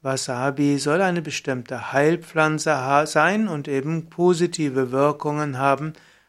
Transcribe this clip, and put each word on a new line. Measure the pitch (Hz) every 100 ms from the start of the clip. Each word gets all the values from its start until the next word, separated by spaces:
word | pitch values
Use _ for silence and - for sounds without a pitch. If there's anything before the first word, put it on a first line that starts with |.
Wasabi | 135 131 - 123 135 135 143 143
soll | 143 165
eine | 190 175
bestimmte | 151 - - 127 117 123 -
Heilpflanze | 135 147 165 - 160 156 156 160
ha-, | 143 127 143
sein | 156 156 160 208 214
und | 151 143
eben | 139 147 165 165
positive | - 180 175 170 170 147 131 127
Wirkungen | 131 147 147 151 147 147 127
haben | 139 139 156 160 _ _